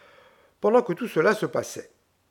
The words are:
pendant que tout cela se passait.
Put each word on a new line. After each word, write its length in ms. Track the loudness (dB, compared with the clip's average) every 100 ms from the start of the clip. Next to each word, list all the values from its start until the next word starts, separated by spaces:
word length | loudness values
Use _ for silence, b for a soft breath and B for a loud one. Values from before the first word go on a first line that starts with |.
| b b b b b b
pendant 200 | 2 2
que 120 | 2
tout 140 | -4 -4
cela 260 | 2 2
se 120 | 2 -2
passait. 440 | -4 -6 -12 -16 _ _ _ _